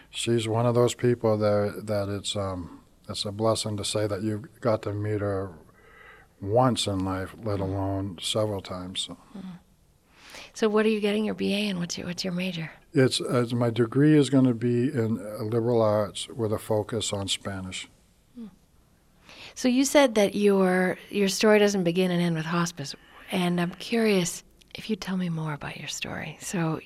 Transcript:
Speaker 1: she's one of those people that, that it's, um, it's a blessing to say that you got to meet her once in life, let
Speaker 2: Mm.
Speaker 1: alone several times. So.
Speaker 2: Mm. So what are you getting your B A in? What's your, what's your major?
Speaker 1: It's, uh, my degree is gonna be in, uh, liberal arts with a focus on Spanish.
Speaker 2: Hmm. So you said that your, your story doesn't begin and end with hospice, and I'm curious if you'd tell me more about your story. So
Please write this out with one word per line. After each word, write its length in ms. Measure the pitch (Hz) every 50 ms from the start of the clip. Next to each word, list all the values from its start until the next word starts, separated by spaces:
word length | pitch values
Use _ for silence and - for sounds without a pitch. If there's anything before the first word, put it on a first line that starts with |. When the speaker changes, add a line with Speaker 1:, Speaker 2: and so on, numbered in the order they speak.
| - _
Speaker 1:
she's 380 | - - - 117 117 117 107
one 180 | 110 107 113 120
of 80 | 123 117
those 200 | 123 123 120 -
people 440 | - 127 123 120 117 - 110 107 104
that, 420 | 107 104 104 104 101 101 - - 107
that 220 | 107 104 101 101
it's, 300 | 98 101 98 92 - -
um, 420 | 104 98 95 92 90 85 - - - _ _ _ _ _ -
it's 160 | 101 - -
a 60 | 104 101
blessing 420 | 104 110 110 110 - - 113 107
to 80 | 101 98
say 240 | - - 107 107
that 140 | 104 104 95 110
you 220 | 110 107 104 110 - - -
got 220 | - 120 110 107 -
to 100 | 107 101
meet 260 | 104 104 104 107 101
her 320 | 101 101 98 95 98 95 82 76 - - _ _ _ - - - - - - - - _ _ -
once 480 | 101 98 110 123 127 127 110 - -
in 160 | 104 98 95 95
life, 320 | 95 95 95 95 - - - 107
let 160 | 110 101 98
Speaker 2:
Mm. 40 | 95
Speaker 1:
alone 540 | 95 98 98 95 98 98 98 98 101 82 -
several 400 | - - - 113 107 107 101 95
times. 400 | - - 92 90 92 92 95 -
So. 160 | - - - - - - -
Speaker 2:
Mm. 220 | 196 185 185 170 180 _ _ _ _ _ _ _ _ _ _ _ - - - - - - - -
So 160 | - 226 214
what 160 | 208 214 214
are 40 | 226
you 120 | 220 208
getting 240 | 208 202 208 214 214
your 100 | 208 185
B 180 | 180 196 190 196
A 140 | 202 208
in? 100 | 202 190 175
What's 180 | 175 175 -
your, 100 | 190 -
what's 160 | 175 175 - -
your 80 | 190 175
major? 380 | 180 185 185 170 165 160 151 - - _ _ -
Speaker 1:
It's, 240 | 139 131 123 - -
uh, 280 | - - 143 120 120 113 127
my 180 | 120 123 117
degree 440 | 110 117 120 110 - 135 147 151 156
is 140 | 147 139 123
gonna 240 | 139 135 131 127 117
be 340 | 113 120 120 120 120 123
in, 300 | 147 147 120 113 110 113 -
uh, 240 | 101 107 104 - 113
liberal 380 | 107 120 117 113 120 120 113
arts 460 | 110 107 104 107 104 92 90 - -
with 260 | - 82 135 113 104 107
a 60 | 95
focus 520 | - - 110 107 101 - 120 107 - -
on 160 | 104 98 98
Spanish. 600 | 92 - - - 101 98 95 92 92 92 - - - _ _ _ _ _ _ _ _ _
Speaker 2:
Hmm. 140 | 247 226 185 - _ _ _ _ _ _ _ _ _ _ _ _ _ _ - - - - - -
So 120 | - -
you 160 | 254 240 262 277
said 300 | 269 - 294 277 254 214
that 220 | 220 202 190 -
your, 640 | 202 208 202 196 190 190 185 185 185 185 185 - - - -
your 180 | - 202 196
story 300 | 196 190 - 226 214 214
doesn't 260 | 208 208 202 202 196 175
begin 280 | 170 170 185 185 180
and 100 | 175 175
end 140 | 175 170 165
with 100 | 156 156
hospice, 480 | 165 175 175 170 170 - - 139 - - - - - - - - -
and 280 | - 185 180 175 175 175
I'm 120 | 175 180
curious 720 | - - - - 233 226 226 220 202 185 170 - - - - - _ _ - _ _
if 160 | - - -
you'd 100 | 220 -
tell 160 | - 185 190
me 100 | 185 180 175
more 240 | 165 160 156 156 147
about 240 | 143 - 147 -
your 100 | - 151
story. 500 | 135 - - - - - - - 156 147 -
So 420 | - - 208 175 165 160 160 - -